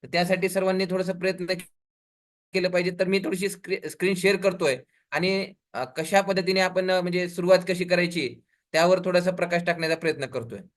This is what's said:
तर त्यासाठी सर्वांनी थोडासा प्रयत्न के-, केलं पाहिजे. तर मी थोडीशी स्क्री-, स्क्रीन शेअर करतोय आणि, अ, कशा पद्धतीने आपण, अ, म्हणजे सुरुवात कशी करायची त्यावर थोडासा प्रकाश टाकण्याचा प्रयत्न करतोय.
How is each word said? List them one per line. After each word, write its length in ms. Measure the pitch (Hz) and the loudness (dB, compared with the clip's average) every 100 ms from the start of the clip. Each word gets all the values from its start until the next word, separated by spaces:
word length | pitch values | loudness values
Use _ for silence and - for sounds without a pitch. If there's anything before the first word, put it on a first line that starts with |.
तर 40 | 131 | -2
त्यासाठी 420 | 170 180 185 185 | 0 2 0 0
सर्वांनी 360 | 185 190 185 190 | 0 0 0 -2
थोडासा 280 | 185 185 | -2 -2
प्रयत्न 320 | 180 180 180 175 | -2 -4 -4 -4
के-, 280 | 180 - _ _ _ _ _ _ _ _ | -6 -8 _ _ _ _ _ _ _ _
केलं 160 | 190 180 | -2 0
पाहिजे. 220 | 175 175 180 | 0 0 0
तर 80 | 185 | 0
मी 120 | 196 | 0
थोडीशी 300 | 196 190 196 | 0 -2 -4
स्क्री-, 380 | 196 - 185 156 | -6 -6 -6 -6
स्क्रीन 260 | - 180 185 | -2 -2 2
शेअर 200 | 180 196 | 2 2
करतोय 420 | 190 180 160 127 - _ _ | 0 0 0 -2 -6 _ _
आणि, 420 | 147 180 190 190 - _ | -2 0 -2 -6 -12 _
अ, 100 | - | -8
कशा 380 | 127 - 160 196 | -8 -6 2 2
पद्धतीने 380 | 190 190 185 190 | 2 0 0 2
आपण, 320 | 185 185 185 | 2 0 0
अ, 100 | 185 | 0
म्हणजे 280 | 180 175 180 | 0 -2 -4
सुरुवात 300 | 175 175 185 180 | -4 4 4 4
कशी 140 | 180 | -2
करायची 580 | 175 175 175 175 131 120 _ _ _ | 0 2 2 -2 -4 -8 _ _ _
त्यावर 280 | 160 170 185 180 | 2 4 4 4
थोडासा 260 | 180 180 | 2 2
प्रकाश 300 | 185 175 175 175 | 0 0 0 0
टाकण्याचा 280 | 160 160 160 | -2 0 0
प्रयत्न 300 | 165 147 135 | 0 -2 -4
करतोय. 340 | 131 113 104 92 | -6 -8 -12 -16